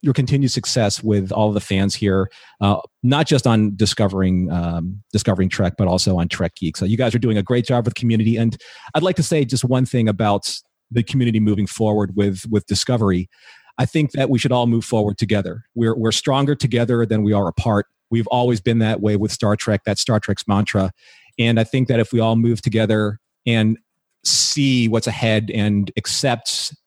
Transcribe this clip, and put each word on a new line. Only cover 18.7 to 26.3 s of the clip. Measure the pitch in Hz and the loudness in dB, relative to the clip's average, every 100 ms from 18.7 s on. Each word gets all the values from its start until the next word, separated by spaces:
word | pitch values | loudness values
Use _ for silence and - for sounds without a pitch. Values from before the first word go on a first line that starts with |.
| 117 | 2
that | 110 107 | 2 0
way | 104 104 | 0 0
with | 104 | -2
Star | - 104 104 | -2 -2 0
Trek. | - 104 | 0 -2
That's | - 101 | -2 -4
Star | - 107 | 0 0
Trek's | - 101 - | 0 -6 0
mantra. | 101 104 104 95 - - - _ - | 0 2 0 -2 -4 -20 -20 _ -2
And | 117 113 | 0 2
I | |
think | 110 135 123 | 2 0 0
that | 120 | 0
if | 110 | 0
we | 117 | 0
all | 113 113 | 2 2
move | 117 117 | 2 0
together | - 110 107 107 107 104 _ _ - | -2 0 2 0 0 -4 _ _ -2
and | 113 110 113 _ _ _ _ | 2 2 0 _ _ _ _
see | - - - - 139 127 117 | -4 -2 -2 0 2 2 2
what's | 110 107 | 0 -2
ahead | 107 117 107 107 | -2 0 0 0
and | - 104 101 98 - | -2 0 0 -2 -4
accept | - - 139 | -6 -2 -2